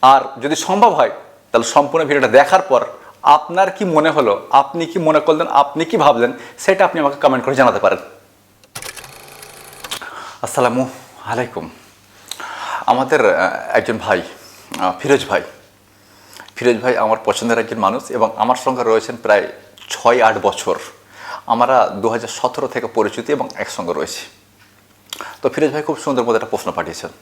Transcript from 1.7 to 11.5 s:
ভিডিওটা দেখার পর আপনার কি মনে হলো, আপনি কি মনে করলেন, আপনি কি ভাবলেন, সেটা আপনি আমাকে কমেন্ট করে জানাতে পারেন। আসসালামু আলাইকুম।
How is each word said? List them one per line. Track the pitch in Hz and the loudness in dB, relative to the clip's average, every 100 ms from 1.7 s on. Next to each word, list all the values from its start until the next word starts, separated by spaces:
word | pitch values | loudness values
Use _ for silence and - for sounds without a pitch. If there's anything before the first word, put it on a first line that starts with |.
| 151 143 160 151 | 2 2 0 2
ভিডিওটা | 143 127 | 2 4
দেখার | 120 139 190 | 6 6 4
পর | - 127 - - - - | 4 0 0 -10 -20 -4
আপনার | 143 147 - 175 190 | 4 4 4 0 0
কি | 185 196 | 0 0
মনে | 156 156 | 2 2
হলো, | 151 123 101 - | 2 2 0 2
আপনি | 131 143 175 165 | 2 2 -2 -4
কি | 196 | -2
মনে | 156 156 | 2 2
করলেন, | 151 156 165 | 2 0 2
আপনি | - 143 - - | 2 2 0 -2
কি | 220 | 2
ভাবলেন, | 147 120 120 - - - | 4 4 2 -2 -16 -6
সেটা | - 190 202 | 0 2 2
আপনি | 170 | 2
আমাকে | 143 143 | -2 2
কমেন্ট | 147 131 123 | 2 2 -2
করে | 131 | 2
জানাতে | 127 104 | 2 4
পারেন। | 98 92 - - _ _ _ _ _ - - - - - - - - - - - - - - - - - | 0 0 -6 -20 _ _ _ _ _ -16 -16 -16 -20 -20 -20 -20 -20 -20 -20 -20 -14 -14 -14 -16 -18 -12
আসসালামু | - - 123 120 131 - - - - | -8 0 0 0 -4 -8 -20 -20 -10
আলাইকুম। | 117 123 | -6 -6